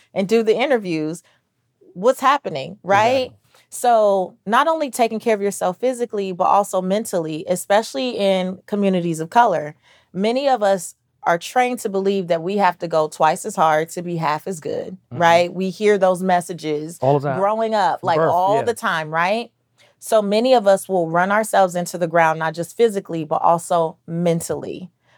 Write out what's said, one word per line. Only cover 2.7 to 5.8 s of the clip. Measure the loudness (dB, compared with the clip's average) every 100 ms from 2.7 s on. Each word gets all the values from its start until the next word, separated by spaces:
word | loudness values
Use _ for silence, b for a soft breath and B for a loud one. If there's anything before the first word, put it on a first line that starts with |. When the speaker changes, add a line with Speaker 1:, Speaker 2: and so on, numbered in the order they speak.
| -10
Speaker 1:
right? | 0 2 2 0 -2
Speaker 2:
Exactly. | -10 b b b
Speaker 1:
So | -4 2 4 4 2 -2 -8 -2
not | 0 2
only | 0 -4
taking | 0 0 0
care | 0 0
of |
yourself | 0 -2 -4
physically, | -2